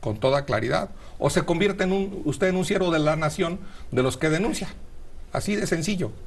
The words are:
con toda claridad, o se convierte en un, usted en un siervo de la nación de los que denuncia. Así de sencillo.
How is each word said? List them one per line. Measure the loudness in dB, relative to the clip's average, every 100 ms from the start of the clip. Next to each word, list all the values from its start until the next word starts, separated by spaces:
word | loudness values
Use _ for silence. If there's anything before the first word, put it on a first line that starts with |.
con | -4 0
toda | 2 2
claridad, | 2 0 2 0 -2 -8 -12 0
o | 2
se | 2
convierte | 2 2 2 2
en | 2
un, | 2 0 -2
usted | -4 2 2
en | 2
un |
siervo | 2 2 2
de | 4
la | 4
nación | 2 0 0 -2 -2 -8 -12 -4
de | 2
los | 2 2
que | 2
denuncia. | 2 2 -2 -6 -8 -12 -12 -12 -12 -6
Así | -4 -2
de | 0 0
sencillo. | 0 0 -2 -2 -6